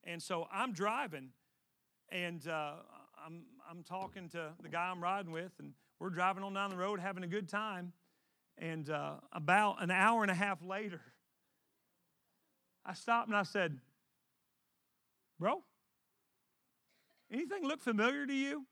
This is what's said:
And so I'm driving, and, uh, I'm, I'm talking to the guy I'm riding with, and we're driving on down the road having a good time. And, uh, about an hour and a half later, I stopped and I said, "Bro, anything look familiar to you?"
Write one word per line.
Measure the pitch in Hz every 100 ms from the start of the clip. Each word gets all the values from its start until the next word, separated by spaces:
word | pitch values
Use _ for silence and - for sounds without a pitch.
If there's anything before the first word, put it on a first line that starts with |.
| -
And | 170
so | - 175 165
I'm | 196 254
driving, | 175 202 240 269 156 131 - _ _ _ _ _ _ _
and, | 180 175 170 147
uh, | 160 147 151 - - - - 156
I'm, | 170 160 135 -
I'm | 170
talking | 165 185 190 196 175
to | 170 156 170
the | 165
guy | 165 180
I'm | 180
riding | 175 196 180
with, | 160 185 -
and | 143 139 _ _
we're | 180
driving | 170 185 190 196
on |
down | 196 202
the | 185
road | 185 208
having | 185 185 180
a |
good | 202 180
time. | 202 214 185 180 - _ _ _ _ _ -
And, | 165 160 147
uh, | 151 147 147 -
about | - 151 190 208 -
an | 175
hour | 185 202 233
and | 208
a | 180
half | 202 180
later, | 180 196 214 147 - _ _ _ _ _ _ _ _ _ _ _ _ _ _ _ _ _ -
I |
stopped | 185 - 233 226
and | 208
I |
said, | 190 208 175 135 _ _ _ _ _ _ _ _ _ _ _ _ _ _ _ _
"Bro, | 180 339 - _ _ _ _ _ _ _ _ _ _ _ _ _ _ _ _
anything | 233 302 403
look | 277 302
familiar | - 214 226 285 277
to |
you?" | 269 277 294 262